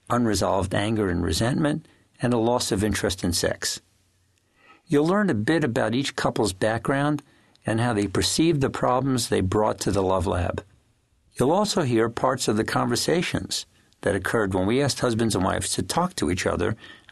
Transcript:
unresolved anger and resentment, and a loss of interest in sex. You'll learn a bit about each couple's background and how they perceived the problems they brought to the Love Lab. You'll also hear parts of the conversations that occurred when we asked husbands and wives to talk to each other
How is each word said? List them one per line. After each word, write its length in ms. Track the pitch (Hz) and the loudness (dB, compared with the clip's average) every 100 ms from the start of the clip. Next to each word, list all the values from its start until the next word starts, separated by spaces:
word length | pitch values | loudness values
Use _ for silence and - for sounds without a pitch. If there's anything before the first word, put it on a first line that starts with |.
| - | -4
unresolved 640 | 120 117 95 95 95 95 | 0 2 2 2 0 0
anger 340 | 104 104 110 98 | -2 -2 0 0
and 140 | 87 | 0
resentment, 640 | 87 78 117 151 147 156 - _ _ - | 0 0 0 0 0 -2 -8 _ _ -4
and 140 | 120 | 0
a 40 | 120 | 2
loss 340 | 113 120 - | 2 0 0
of 100 | 101 | 0
interest 400 | 107 92 104 95 | 0 0 -2 -2
in 100 | 92 | -2
sex. 480 | 87 - - - - - _ _ _ _ _ _ _ - - - | 0 -2 -2 -6 -6 -12 _ _ _ _ _ _ _ -20 -20 0
You'll 200 | 143 160 | 2 4
learn 240 | 202 202 | 2 2
a 40 | |
bit 280 | 110 113 160 | 0 0 2
about 320 | 147 120 110 | 2 0 0
each 220 | 120 139 - | 0 -2 -2
couple's 360 | 139 131 107 | -2 0 -2
background 720 | 95 110 113 - 139 143 151 - _ _ _ | 0 -2 0 -2 0 0 -2 -6 _ _ _
and 160 | - 113 | -4 0
how 120 | 120 | 0
they 160 | 104 101 | 0 0
perceived 520 | 95 98 - 165 151 | 0 0 2 2 2
the 80 | 131 | 0
problems 600 | - 127 127 139 127 - | 0 0 2 0 -2 0
they 120 | 101 | 0
brought 380 | 92 107 110 - | 0 2 0 0
to 120 | 113 | -2
the 100 | 98 | 0
Love 240 | 92 95 95 | 2 0 0
Lab. 380 | 90 87 - - _ _ _ _ _ _ | -2 -2 -4 -10 _ _ _ _ _ _
You'll 180 | - 127 | -2 2
also 300 | 185 208 202 | 2 0 0
hear 260 | 135 113 113 | 0 2 2
parts 400 | - 127 135 - | 0 -2 0 0
of 80 | 107 | 0
the 80 | |
conversations 1000 | 110 127 123 117 - 170 - - - - - _ _ _ | 0 -2 0 0 0 0 0 -4 -4 -8 -8 _ _ _
that 160 | - 95 | -2 0
occurred 380 | 92 117 98 | 0 0 0
when 120 | 92 92 | 0 0
we 160 | 127 | 2
asked 180 | 139 - | 0 0
husbands 360 | 127 110 117 101 | -2 0 0 0
and 80 | |
wives 260 | 92 90 - | 0 0 -2
to 80 | - | -4
talk 340 | 92 - 180 - | -2 0 -2 0
to 160 | - | -2
each 140 | 90 98 | 0 -2
other 300 | 82 92 107 - - - | 0 -2 -4 -10 -20 -6